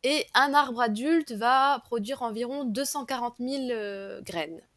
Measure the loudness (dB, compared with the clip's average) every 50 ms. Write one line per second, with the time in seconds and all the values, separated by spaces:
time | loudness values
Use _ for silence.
0 | 2 2 2 2 0 2 4 4 4 6 6 4 4 4 0 0 0 0 0 0
1 | 0 2 2 2 2 -2 -6 0 2 4 4 6 6 4 2 0 -2 -4 -4 -4
2 | -2 -4 -4 -4 -4 -4 -4 -4 -4 -4 -4 -4 -4 -2 -2 -2 -2 -2 -2 -4
3 | -4 -4 -4 -4 -4 -4 -6 -6 -6 -4 -2 -2 -2 -2 -2 -4 -4 -6 -8 -8
4 | -10 -12 -12 -12 -12 -6 -4 -4 -4 -4 -8 -16 _ _ _